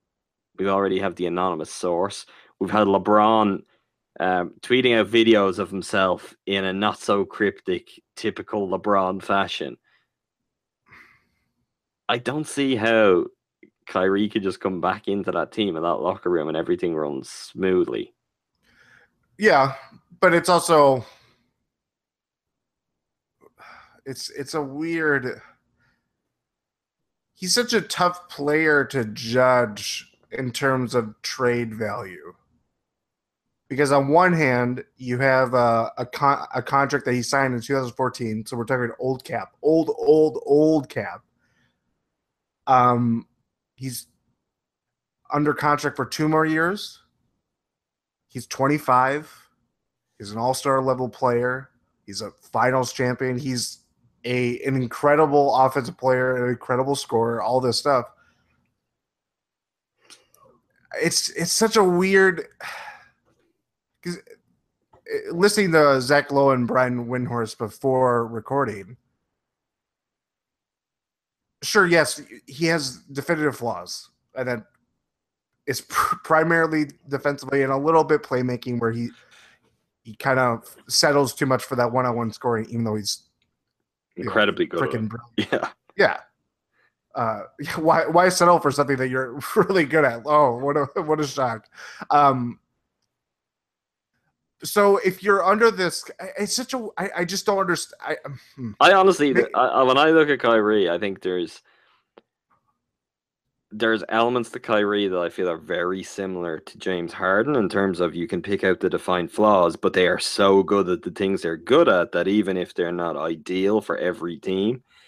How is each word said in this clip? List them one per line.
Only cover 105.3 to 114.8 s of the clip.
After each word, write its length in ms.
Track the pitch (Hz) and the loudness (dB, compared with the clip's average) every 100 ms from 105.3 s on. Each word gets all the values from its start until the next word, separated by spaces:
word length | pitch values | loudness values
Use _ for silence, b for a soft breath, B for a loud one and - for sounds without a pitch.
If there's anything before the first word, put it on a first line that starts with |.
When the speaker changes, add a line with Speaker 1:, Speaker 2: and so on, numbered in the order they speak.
| - 87 | -4 -4
Speaker 1:
are 100 | 80 | -4
very 440 | 78 87 87 95 | -6 -4 -4 -4
similar 580 | 85 - 95 90 85 78 | -10 -8 -8 -6 -6 -8
to 180 | - 76 | -12 -10
James 340 | 98 90 85 | -6 -4 -6
Harden 420 | - 92 101 135 135 | -4 0 2 2 0
in 140 | 92 | 0
terms 300 | 98 98 85 | 0 0 0
of 160 | 85 82 | -2 -4
you 120 | 82 | -6
can 140 | 92 | -6
pick 220 | 98 98 | -4 -2
out 160 | 95 87 | 0 0
the 100 | 92 | 0
defined 420 | 85 - 90 85 | -2 -2 -2 -2
flaws, 440 | - 107 98 85 78 | 2 4 6 4 0
but 180 | 98 | -2
they 140 | 92 90 | 2 2
are 120 | 90 | 0
so 440 | - - 98 98 | -4 2 4 4
good 260 | 85 101 92 | 4 0 0
at 140 | 87 | -4
the 80 | 90 | -6
things 300 | 82 98 95 | -4 -4 -2
they're 120 | 85 82 | -4 -6
good 320 | - 147 156 | 2 4 4
at 240 | 90 85 | 2 2
that 140 | 87 90 | -2 0
even 300 | 104 95 92 | 0 0 -2
if 160 | 85 | -6
they're 180 | - 85 | -4 -4
not 240 | 87 85 73 | -2 -4 -4
ideal 640 | 82 80 82 92 98 107 | -6 -8 -6 -2 0 0
for 160 | - - | -2 -4
every 400 | 90 82 87 80 | -4 -4 -8 -8
team 440 | 95 95 104 127 | -4 -2 -2 -4